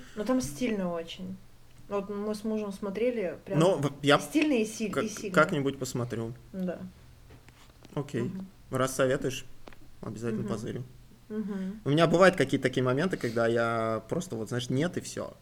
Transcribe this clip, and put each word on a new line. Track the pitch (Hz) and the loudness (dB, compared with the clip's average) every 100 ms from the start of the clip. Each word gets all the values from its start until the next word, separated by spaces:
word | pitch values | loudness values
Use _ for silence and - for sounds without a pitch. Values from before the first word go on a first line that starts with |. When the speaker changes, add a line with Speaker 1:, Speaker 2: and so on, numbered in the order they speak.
| - 214 | -12 -6
Speaker 1:
Ну, | 214 | 0
там | 254 | 0
стильно | - - 240 208 180 | -2 -4 -2 -2 -2
очень. | 170 170 - 185 190 - - - - - | -4 -8 -12 -12 -12 -16 -20 -20 -20 -6
Вот | 202 196 | -4 -4
мы | 202 214 214 | -6 -4 -4
с | |
мужем | 220 214 208 | -4 -4 -4
смотрели, | 196 202 196 247 233 175 135 - | -6 -6 0 0 0 -4 -6 -2
прям | 147 | 4
Speaker 2:
Ну, | 175 160 | 4 4
в-, | 139 - | 0 0
я | 139 147 | 4 4
Speaker 1:
стильно | - 302 302 | 4 2 4
и | 240 214 | 2 0
силь-, | - 214 | -2 -4
Speaker 2:
как-, | 139 120 | -2 -2
Speaker 1:
и | |
сильно. | - 113 | -4 2
Speaker 2:
как-нибудь | 175 160 151 139 135 | 4 4 4 0 -2
посмотрю. | 127 127 117 110 113 120 - | -4 -4 -4 -4 -6 -10 -12
Speaker 1:
Да. | 190 180 165 185 - - - - - - - - - - 147 | -6 -6 -6 -12 -16 -20 -20 -20 -20 -20 -20 -20 -20 -8 -8
Speaker 2:
Окей. | 139 117 | -4 -4
Speaker 1:
Мгм. | 123 190 - - - | -4 -6 -12 -16 -6
Speaker 2:
Раз | 131 131 | -2 0
советуешь, | - 131 143 135 123 - - - - - - | 2 2 2 -2 -6 -10 -14 -16 -16 -18 -12
обязательно | 117 110 117 110 | -10 -6 -4 -4
Speaker 1:
Мгм. | 123 | -4
Speaker 2:
позырю. | 110 117 120 127 - - - - | -4 -6 -8 -10 -16 -20 -20 -10
Speaker 1:
Мгм. | 214 202 196 190 214 | -8 -6 -6 -6 -6
Speaker 2:
У | 135 | 0
меня | 151 165 | 4 6
бывают | 170 190 185 | 8 8 8
какие-то | 131 139 131 | 2 2 2
такие | 127 | 2
моменты, | 127 135 185 - | 2 2 0 0
когда | 123 113 117 | -2 2 2
я | 117 117 117 113 110 - | 4 2 2 0 -2 0
просто | 165 - 113 | -2 -2 -6
вот, | 104 | -2
знаешь, | 123 123 | -4 0
нет | 131 175 127 | 0 0 -2
и | |
всё, | - - - - | -6 -8 -8 -10